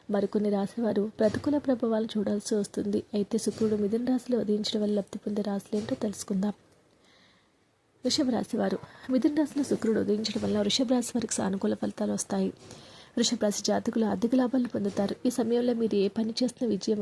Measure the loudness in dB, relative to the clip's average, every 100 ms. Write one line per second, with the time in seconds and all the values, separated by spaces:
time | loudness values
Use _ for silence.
0 | -2 0 2 0 2 0 0 -2 0 0
1 | 0 2 2 2 0 0 2 0 2 0
2 | 0 -2 0 -2 0 -2 -2 -4 -2 -2
3 | -2 -4 0 -2 -2 0 0 2 0 0
4 | 0 0 0 -2 0 0 0 0 0 0
5 | -2 -6 -4 -4 -2 -4 -4 -4 -4 -4
6 | -4 -6 -4 0 0 -4 _ _ _ _
7 | _ _ _ _ _ _ _ _ _ _
8 | -2 0 0 0 -2 -2 0 -2 -6 -14
9 | -2 2 2 2 0 0 0 0 2 2
10 | 2 0 -2 -2 0 0 2 2 2 2
11 | 0 -2 -2 -2 -2 0 -2 -2 -4 -2
12 | -2 -2 -2 0 -2 -4 -16 -20 -20 -20
13 | -6 0 0 2 0 0 0 0 0 0
14 | 0 0 2 2 2 0 0 -2 -2 0
15 | -2 0 -2 0 2 2 2 2 2 2
16 | 2 0 -2 0 -2 0 0 0 0 0